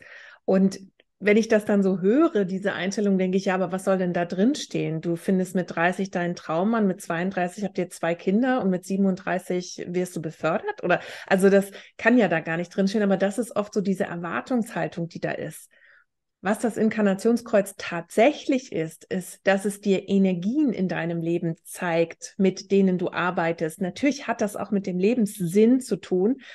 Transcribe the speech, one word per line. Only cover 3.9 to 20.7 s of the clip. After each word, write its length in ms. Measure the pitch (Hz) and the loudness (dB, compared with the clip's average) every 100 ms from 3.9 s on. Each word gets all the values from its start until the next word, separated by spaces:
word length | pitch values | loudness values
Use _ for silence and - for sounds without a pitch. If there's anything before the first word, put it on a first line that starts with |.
| 190 | 0
denn 140 | 180 | 0
da 140 | 175 170 | -2 -2
drin 280 | 185 226 | 0 0
stehen? 460 | 302 - 160 156 160 | 0 -4 -4 -4 -4
Du 160 | 170 170 | -4 -2
findest 400 | - 190 185 190 | 0 0 0 -2
mit 180 | 170 | -4
dreißig 380 | - 175 185 190 | 0 0 0 -4
deinen 240 | 185 175 175 | -4 -4 -6
Traummann, 520 | - 165 202 233 202 | -4 -2 0 2 0
mit 140 | 180 | 0
zweiunddreißig 640 | - 165 185 185 175 208 | -4 -4 -2 -2 -4 -4
habt 140 | 196 - | -6 -4
ihr 120 | 175 | -6
zwei 260 | - 170 170 | -4 -4 -2
Kinder 460 | - 202 262 254 | 0 0 2 0
und 80 | 190 | 0
mit 140 | 180 | -2
siebenunddreißig 1000 | - 196 196 185 - 180 - 180 180 - - | -2 0 0 0 -2 -4 -2 -4 -6 -10 -6
wirst 300 | 180 180 175 | -4 -4 -6
du 40 | |
befördert?" 640 | 156 - 160 185 415 - | -8 -4 -2 -2 -4 -4
Oder, 160 | 180 165 - - - | -2 -2 -4 -14 0
also 240 | 190 196 | 4 6
das 220 | 196 196 - - - | 6 4 -6 -20 -2
kann 200 | 226 247 | 4 6
ja 100 | 190 | 4
da 140 | 165 | 2
gar 160 | 165 165 | -2 -4
nicht 180 | 175 - | -4 0
drin 140 | 196 | 0
stehen, 120 | 220 | 2
aber 140 | 202 190 | 2 2
das 220 | 196 202 | 0 -2
ist 180 | 226 - | -4 -4
oft 180 | 202 | -4
so 60 | 220 | -2
diese 240 | 190 185 | -2 -2
Erwartungshaltung, 1040 | - 170 170 226 - 247 208 175 160 - 170 | -4 -6 -6 -6 -2 -2 -2 -4 -6 -6 -8
die 140 | 214 | -6
da 100 | 156 | -6
ist. 380 | - 151 - - _ _ _ _ _ _ _ | -6 -8 -12 -20 _ _ _ _ _ _ _
Was 180 | 190 214 | -4 -2
das 160 | 226 - | -2 0
Inkarnationskreuz 1000 | 220 220 202 190 226 233 - 208 196 - | 0 2 0 2 2 0 2 0 0 -6
tatsächlich 960 | - 170 165 - 254 294 - 262 - | -8 -8 -4 4 4 4 0 -2 -2
ist, 320 | - 160 - - | -6 -6 -8 -8
ist, 340 | 185 175 - - | -8 -8 -4 0
dass 160 | 196 | 0
es 160 | 202 202 | 0 -2
dir 300 | 202 190 - | 0 0 2
Energien 640 | 196 190 175 190 285 285 | 2 4 2 -2 0 0